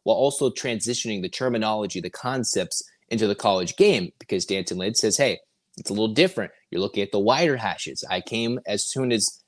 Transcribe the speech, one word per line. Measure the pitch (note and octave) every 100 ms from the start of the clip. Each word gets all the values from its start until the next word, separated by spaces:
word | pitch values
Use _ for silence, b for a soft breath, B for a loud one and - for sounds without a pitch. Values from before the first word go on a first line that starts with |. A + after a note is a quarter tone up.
while | - G#2+
also | C#3 - C3+
transitioning | - C3 A2+ A2+ B2 A2+ G#2
the | F2+
terminology, | - B2+ A#2 A2 G#2+ G2+ F#2
the | F2+
concepts | - B2 C3 A2+ G2+ F2 - b b -
into | A2+ G#2+
the |
college | G2+ A2 F#2+ F2 -
game, | G3+ C#3 F2 -
because | - F#2+
D'Anton | - F#2+ F2+ F2+
Lynn | F#2+
says, | A2+ A2 G2+
"Hey, | C3+ E2 _ _ _ -
it's | -
a |
little | G2+ A2
different. | A2 F#3 D3 G2 b _
You're | -
looking | F#2+ -
at | G2+
the | G#2
wider | G#2 C3 E3+ C3
hashes. | G#2+ D#2 - C2+ -
I | F#2
came | - A2+ A#2 B2 -
as | G#2
soon | - C3+ B2+
as | A2+ G2+ -